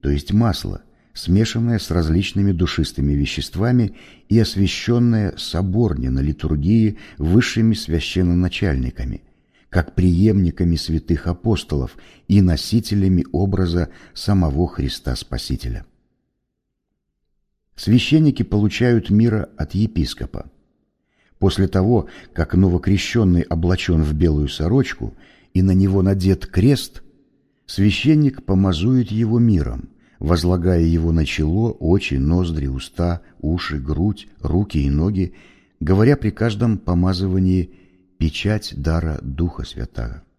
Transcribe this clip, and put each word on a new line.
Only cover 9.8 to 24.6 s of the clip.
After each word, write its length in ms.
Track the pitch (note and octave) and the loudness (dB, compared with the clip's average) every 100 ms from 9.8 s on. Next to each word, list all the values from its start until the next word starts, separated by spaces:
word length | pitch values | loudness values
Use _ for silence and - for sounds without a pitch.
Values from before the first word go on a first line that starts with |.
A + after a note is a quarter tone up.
| - | -2
преемниками 840 | - F2+ E2+ G#2+ G2+ F2 - F2 E2 | 0 2 4 2 2 0 0 0 0
святых 500 | - D#2+ - E2 F2 | -2 -4 -2 -4 -2
апостолов 720 | E2+ - G#2 - C#2+ C2 - - - _ | -4 -2 -2 -2 -6 -6 -10 -20 -20 _
и 140 | G2+ | 4
носителями 840 | F#2 E2 - A2+ A2 G#2 F#2+ F2+ - | 4 2 0 -2 0 0 2 0 0
образа 560 | - G2 G2 F2+ E2+ E2 - - | -2 -2 0 0 -2 -4 -8 -20
самого 560 | - - G2+ E2 C#2 F2+ | -12 -2 0 2 0 -2
Христа 480 | - C2+ - - B1 | -2 -6 -6 -8 -8
Спасителя. 720 | - - - B1+ A#1+ A1+ - _ _ _ _ _ _ _ _ _ _ _ _ _ _ _ _ _ _ | -8 -10 -6 -8 -6 -10 -12 _ _ _ _ _ _ _ _ _ _ _ _ _ _ _ _ _ _
Священники 680 | - - A#2+ - D#3 D#3 B2 | -8 2 2 4 4 4 2
получают 680 | - G#2 G#2 - B2 A#2 - | -2 0 0 0 2 2 2
мира 380 | G2+ A#2 A2 - - | 2 4 0 -4 -8
от 180 | D2 | -6
епископа. 760 | F#2 A2 - D2 - - - - _ _ _ _ _ _ _ _ _ | -2 -2 -2 -4 -6 -10 -10 -14 _ _ _ _ _ _ _ _ _
После 300 | G2 F2 F#2+ | 0 2 0
того, 400 | G2 F#2+ A#2+ - - - | 2 2 2 0 -12 -18
как 220 | - E2 | -6 -2
новокрещённый 880 | F#2 F#2+ F2 - G2 - A#2+ G2+ F2 | 2 4 2 0 0 0 0 2 2
облачён 600 | - E2 F2 F2+ - E2 | 0 -2 0 0 0 0
в 120 | D2 | 2
белую 340 | D2+ E2+ D2 C#2+ | 2 2 2 -2
сорочку 680 | - | -4